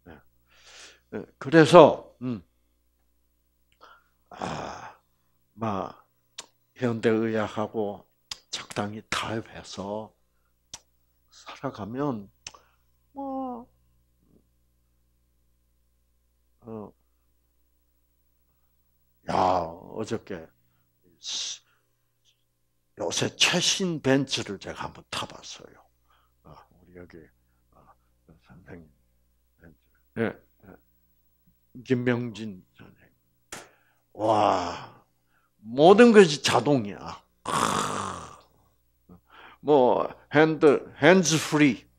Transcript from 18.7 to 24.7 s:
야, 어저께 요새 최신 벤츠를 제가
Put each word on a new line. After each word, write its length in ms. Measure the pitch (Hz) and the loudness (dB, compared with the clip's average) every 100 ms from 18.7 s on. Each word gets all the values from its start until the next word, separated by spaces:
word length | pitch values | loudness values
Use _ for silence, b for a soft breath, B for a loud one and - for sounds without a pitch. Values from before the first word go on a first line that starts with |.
| _ _ _ _ _ - | _ _ _ _ _ -4
야, 60 | |
어저께 1120 | - 95 92 82 85 - - 107 110 - 92 80 _ _ _ _ _ 90 82 - - - - _ _ _ _ _ _ _ _ _ _ _ _ _ - | 0 2 0 -4 -12 -16 -12 -8 -10 -10 -16 -16 _ _ _ _ _ _ _ -12 -10 -10 -14 _ _ _ _ _ _ _ _ _ _ _ _ _ -10
요새 360 | 92 - 117 - | -8 -4 -6 0
최신 640 | - 175 - - 185 160 | 0 0 -2 -2 -4 -4
벤츠를 560 | 135 135 135 - 104 98 | 0 0 0 -6 -8 -12
제가 260 | - | -12